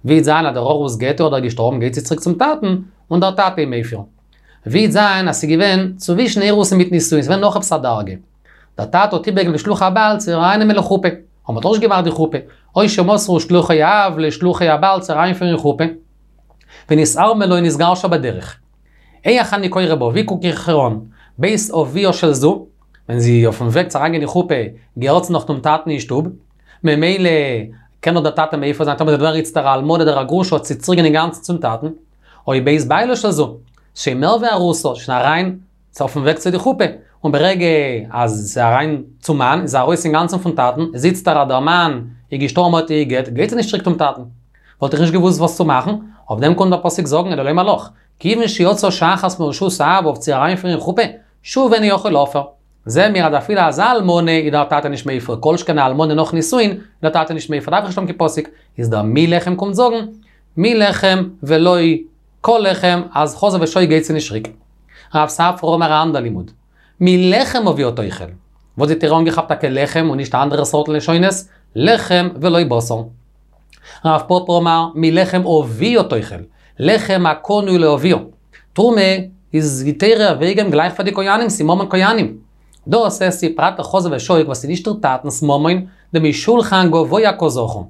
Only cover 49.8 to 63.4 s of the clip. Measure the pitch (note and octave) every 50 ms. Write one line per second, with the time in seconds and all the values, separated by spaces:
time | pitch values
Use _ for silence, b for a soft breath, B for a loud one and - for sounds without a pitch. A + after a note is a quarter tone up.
49.8 | C#3+ D#3 F3+ G3 F3 D#3 C3+ A#2 - D#3 C#3+ C3 C#3 E3 F#3+ F#3 F#3 F3+ E3+ D#3
50.8 | - F3+ F#3 G#3+ A3+ - B B B B B B _ - - C4 C4+ A#3+ A#3 A3
51.8 | G#3+ G#3 G3 F#3+ G3 G#3+ E3 C#3+ C#3+ C#3 - C#3+ C#3 - _ _ _ _ _ _
52.8 | _ A2+ A2+ D#3 F#3+ G#3+ G3+ F#3 E3+ D#3 C#3+ C#3 - - G#3+ G3 F3 D#3 C3+ D3
53.8 | G3+ A#3 B3+ A#3 G3 F3+ F3 E3+ E3+ E3 E3 D#3+ D#3 D3+ C#3+ D3 C#3+ C#3+ D3+ D3
54.8 | C#3 C#3+ C#3+ B2 A#2+ C3+ C3+ B2 - - A#2+ A2+ A#2 D3+ E3 F3 - - D#3 D3+
55.8 | C3+ C3 C3 C#3+ D#3+ D#3 D3+ D#3 D#3 D#3 - E3 D#3+ - - B3 A3+ G#3 F#3 F#3+
56.8 | B B B B - D#3 D#3+ E3+ D#3+ - D#3+ D#3 - - D3+ C#3+ - - E3+ G3+
57.8 | G#3 F#3+ - G3+ F#3 F3+ F3 - E3+ D#3 - D#3+ D3+ - b b b b b -
58.8 | A#2+ A2+ A2+ G#2+ G#2 A2 A2+ C#3+ E3 E3 E3+ F3 E3+ F3+ F3+ F3 G3 G3+ G3 F#3+
59.8 | B3 A#3+ A3+ A3+ A3 A3 - b b b b b b b _ D#3+ F3 A3+ A3+ A3
60.8 | G#3 G3+ F#3+ - - F#3+ F#3 F#3+ F3+ F#3 - - - C#3 D#3+ D#3+ E3 F3+ F3+ F3
61.8 | E3 E3 D#3 D#3+ - - _ _ _ _ _ _ - - A#3 A3+ G#3 F#3+ F#3 F#3
62.8 | - F3+ F3 F3 F3 - - C#3+ D3+ D3 - -